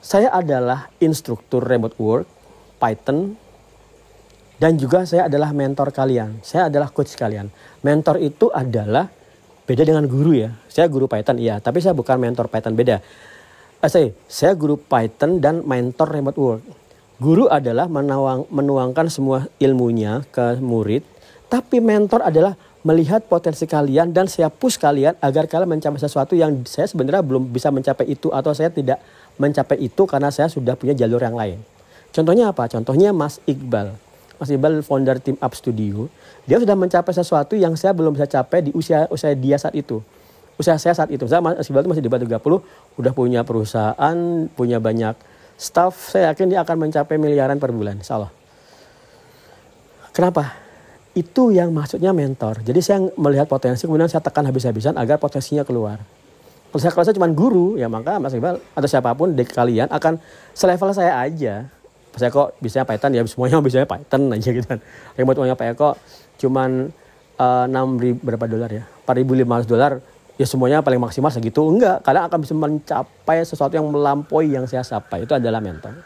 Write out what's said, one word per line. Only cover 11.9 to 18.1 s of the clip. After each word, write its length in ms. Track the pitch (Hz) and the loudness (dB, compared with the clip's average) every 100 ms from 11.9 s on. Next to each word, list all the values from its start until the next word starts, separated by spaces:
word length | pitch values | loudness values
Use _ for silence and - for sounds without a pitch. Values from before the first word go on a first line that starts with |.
| 160 | 0
bukan 240 | - 127 | 0 0
mentor 320 | 120 123 117 | 0 -2 -4
Python, 240 | 113 110 110 | -4 -4 0
beda. 240 | 127 101 - - - - - - - _ | 2 0 -4 -20 -20 -20 -20 -20 -20 _
Eh, 60 | 151 | 2
saya, 200 | 180 131 - _ | 2 2 -2 _
saya 240 | - 156 190 | 0 0 2
guru 200 | 151 147 | 0 -2
Python 640 | - 123 110 - 147 185 | 0 -2 -2 -2 -2 2
dan 240 | 147 165 | 0 0
mentor 480 | 156 127 123 123 160 | -2 -2 -4 -2 -2
remote 280 | 156 139 139 | -2 -4 -2
work. 240 | 131 113 - - _ _ _ _ | -2 -2 -8 -20 _ _ _ _
Guru 280 | 135 165 262 | 2 4 4
adalah 400 | 143 127 117 175 | 2 0 -2 -2
menawang-, 600 | 151 143 | -2 -2